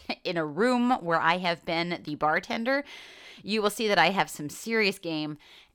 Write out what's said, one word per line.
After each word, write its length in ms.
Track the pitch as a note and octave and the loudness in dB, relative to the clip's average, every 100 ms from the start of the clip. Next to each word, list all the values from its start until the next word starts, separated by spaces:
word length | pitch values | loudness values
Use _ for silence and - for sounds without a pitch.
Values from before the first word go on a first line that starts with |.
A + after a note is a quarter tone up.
| - | -10
<laughs> 120 | - | -8
in 140 | - E3+ | -4 -2
a 80 | D#3 | -2
room 460 | D3 A#3+ B3 A#3+ B3+ | 0 2 4 2 0
where 180 | E3+ E3 | 2 2
I 180 | D#3+ F3+ | 2 2
have 280 | F3+ E3+ - | 0 -2 -2
been 360 | E3 F3 E3+ | -2 -2 -4
the 120 | D#3 D3 | -6 -2
bartender, 680 | D3+ D#3+ - A#3 A#3 C#4 C#4+ - - - - - | 0 0 0 -2 0 -2 -4 -14 -20 -20 -20 -14
you 180 | F#3+ G#3+ | -4 0
will 80 | G#3 | 0
see 180 | - A3 | 0 2
that 100 | F#3+ | 4
I 140 | E3 | 4
have 180 | G3 D3+ | 4 -2
some 200 | - D3 | -4 -10
serious 500 | - A3 A3+ G3+ F#3 | -10 -2 0 0 -2
game. 380 | E3 D#3 D3+ D3+ - - _ | -6 -6 -6 -10 -16 -20 _